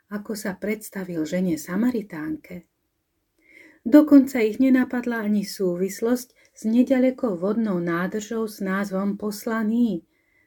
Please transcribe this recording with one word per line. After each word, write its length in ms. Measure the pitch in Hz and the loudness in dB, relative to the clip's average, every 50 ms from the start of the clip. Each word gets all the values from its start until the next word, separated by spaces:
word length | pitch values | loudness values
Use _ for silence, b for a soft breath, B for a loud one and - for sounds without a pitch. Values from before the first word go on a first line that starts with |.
| b b | b b
ako 240 | 202 208 208 - 220 | -10 -10 -8 -8 -10
sa 240 | 208 - 208 185 - | -8 -6 -8 -8 -6
predstavil 640 | - 208 220 214 - - - 196 185 180 170 160 | -4 -6 -6 -6 -8 -12 -10 -10 -8 -6 -6 -6
žene 320 | 156 151 180 185 190 180 160 | -4 -4 -2 -2 0 0 -2
Samaritánke. 1120 | 151 - 175 180 196 240 254 247 220 202 - 175 151 151 156 156 151 _ - 180 175 - _ _ _ _ _ _ _ _ _ _ _ _ _ _ b b b b b b b b b b | -2 -4 -6 -2 0 0 0 0 -2 -6 -6 -10 -10 -8 -8 -8 -10 _ -16 -18 -18 -18 _ _ _ _ _ _ _ _ _ _ _ _ _ _ b b b b b b b b b b
Dokonca 560 | 226 285 302 302 302 294 277 254 - - 247 | 8 8 8 8 10 8 8 6 6 0 0
ich 160 | 220 220 214 - | 0 0 2 2
nenapadla 640 | 262 269 254 254 254 254 254 247 240 247 233 226 | 4 4 4 4 2 0 -2 -6 -4 -4 -4 -4
ani 240 | 208 208 214 202 185 | -2 0 0 0 -2
súvislosť 840 | - - - 196 180 175 175 190 190 196 - 226 233 254 247 - _ b b b b b | -4 -6 -4 -2 -2 -2 -2 -4 -4 -4 -4 0 0 0 -2 -4 _ b b b b b
s 40 | - - | -6 -4
nedaleko 720 | 220 226 247 247 254 269 254 254 262 254 - - 226 180 | 0 2 2 4 4 4 2 2 2 0 0 -4 -4 -2
vodnou 400 | 165 180 202 220 233 226 208 185 175 | -2 -2 -2 0 0 0 0 -2 -2
nádržou 680 | 170 175 165 170 180 185 208 214 208 - 233 220 226 208 | -2 -2 -2 -2 -2 -4 -4 -6 -8 -6 -6 -6 -6 -6
s 100 | 214 - 196 | -6 -8 -6
názvom 560 | 190 190 196 202 196 190 190 202 202 196 - | -4 -2 -2 -4 -4 -4 -2 -2 -2 -4 -4
Poslaný, 840 | 208 214 208 - - 233 220 226 214 208 226 240 240 220 180 165 _ _ _ _ _ _ _ _ _ | -6 -8 -8 -6 -6 -4 -4 -2 -2 0 0 2 0 0 0 -4 _ _ _ _ _ _ _ _ _